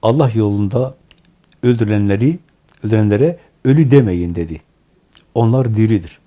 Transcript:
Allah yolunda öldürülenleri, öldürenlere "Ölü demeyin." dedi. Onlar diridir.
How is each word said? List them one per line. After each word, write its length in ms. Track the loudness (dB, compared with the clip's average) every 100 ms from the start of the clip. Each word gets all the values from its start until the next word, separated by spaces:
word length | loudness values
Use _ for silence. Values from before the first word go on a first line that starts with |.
Allah 280 | 0 0 0
yolunda 600 | 0 -2 -2 -2 -4 -6 -8 _ _ _ _ _ _
öldürülenleri, 760 | -2 0 0 0 0 0 -2 -4 _ _ _ _
öldürenlere 560 | -4 0 2 2 0 -2 _ _
"Ölü 260 | 0 2 4
demeyin." 440 | 4 4 -2 -4
dedi. 260 | -6 -8 -10 _ _ _ _ _ _ _
Onlar 420 | 0 0 2 0 0
diridir. 420 | 0 0 -4 -20